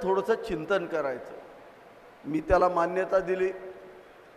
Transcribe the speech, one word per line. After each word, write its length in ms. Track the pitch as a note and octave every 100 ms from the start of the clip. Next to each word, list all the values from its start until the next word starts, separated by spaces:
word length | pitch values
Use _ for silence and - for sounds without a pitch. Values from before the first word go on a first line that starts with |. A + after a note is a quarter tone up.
थोडंसं 400 | F#3 F#3+ G3 A3
चिंतन 440 | - E3 D#3 G3 E3+
करायचं. 480 | D#3+ C#3 B2 - - - - - - - - - -
मी 160 | - D#3
त्याला 280 | D#3 F3+ F3+
मान्यता 500 | F3 E3+ F#3 F#3 F#3+
दिली. 340 | F3+ F#3 F#3 - - - - - - - -